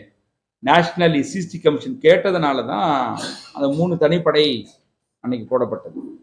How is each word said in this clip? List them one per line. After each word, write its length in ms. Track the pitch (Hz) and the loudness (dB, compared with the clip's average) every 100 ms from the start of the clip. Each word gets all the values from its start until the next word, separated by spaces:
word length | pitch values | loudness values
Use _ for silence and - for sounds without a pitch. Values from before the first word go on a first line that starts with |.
| - _ _ _ _ _ | -12 _ _ _ _ _
நேஷனல் 520 | 127 160 170 - 170 | 2 4 2 2 2
எஸ் 160 | 151 131 | 2 -2
சி 80 | 196 | -6
எஸ் 100 | 175 | -8
டி 100 | 170 | -2
கமிஷன் 380 | 160 143 131 127 | 0 0 -2 0
கேட்டதுனால 600 | 151 185 190 180 151 131 | 4 4 4 0 0 0
தான் 280 | 117 185 185 139 120 107 - - - | -2 -2 0 0 -2 -6 -10 -12 -16
அந்த 180 | - 139 | -4 -2
மூணு 240 | 143 180 170 | 0 -2 0
தனிப்படை 480 | 151 170 165 151 151 120 101 _ _ _ _ _ | 2 2 2 2 2 0 -8 _ _ _ _ _
அன்னைக்கு 220 | 123 123 110 | -6 -6 -2
போடப்பட்டது. 540 | 127 113 107 82 - - - | -2 -2 -6 -10 -16 -16 -18